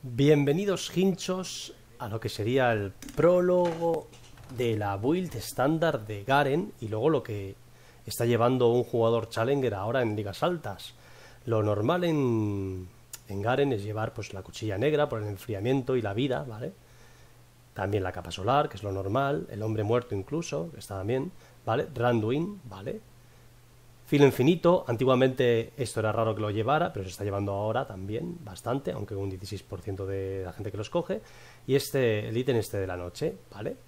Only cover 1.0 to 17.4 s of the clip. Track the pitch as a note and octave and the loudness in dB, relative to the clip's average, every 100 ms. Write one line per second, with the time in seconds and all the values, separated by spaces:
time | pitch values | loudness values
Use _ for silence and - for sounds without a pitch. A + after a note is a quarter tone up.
1 | F#3+ F3 - F#3 F3+ - - - - - | 2 2 -4 -4 -6 -10 -12 -16 -20 -14
2 | A#2+ A2 A2+ - G#2+ C3 B2+ A2 G2+ - | -8 -6 -6 -4 0 4 4 2 -2 -8
3 | - - E3 F3+ F3+ F3+ F3 E3 E3+ D#3+ | -12 2 6 6 6 4 2 0 0 -2
4 | D3+ - - - - B2 A#2+ G#2+ G#2 G2 | -4 -20 -20 -20 -14 -2 0 0 -2 0
5 | A#2 F3 F3+ A#2 - - C3 D#3+ E3 C#3 | 0 0 0 -8 -8 0 2 2 2 0
6 | G#2 G2+ G2+ C3+ C#3 D3 G#3 - A2 G#2+ | -6 -8 2 2 4 0 -2 -8 -6 0
7 | C#3 D3 - G#2 G2 - - - - - | 2 2 0 -8 -8 -12 -20 -20 -20 -18
8 | - - A#2 A#2 A#2+ B2+ A#2+ B2 A#2+ A#2+ | -12 0 2 4 4 6 6 4 2 2
9 | A2+ A#2 A2 - A#2 C#3+ B2+ G2+ G#2 B2+ | 4 4 0 -2 0 2 0 -2 -2 0
10 | A#2+ G#2 G2+ F#2 D#3+ F3 A2 F#2+ - - | 0 -2 -4 -2 -2 -2 -6 -12 -14 -20
11 | - - - - - A2+ G#2 G#2 A2+ F3+ | -20 -20 -20 -14 -2 2 2 2 2 2
12 | F3 D#3 C3 A2+ G#2+ G2+ F#2+ F#2+ F2+ - | 2 2 2 2 0 -2 -4 -6 -12 -18
13 | - - - G2 G#2 C3 C#3 A2+ G#2 G#2+ | -20 -20 -10 -4 -2 2 2 0 -4 -4
14 | A2 - G2+ F#2+ - - A2 F#2+ C3+ D3+ | -4 -6 -10 -10 -12 -8 -4 0 2 2
15 | C#3+ A2+ G#2 G2 - G#2 G#2+ C3+ A#2+ C3 | 0 -2 -6 -8 -8 -4 0 0 2 0
16 | A2 G2 C#3 B2+ C#3 G#2+ C#3 - - - | 0 -2 0 -2 -4 -10 -10 -12 -20 -20
17 | - - - - | -20 -20 -20 -20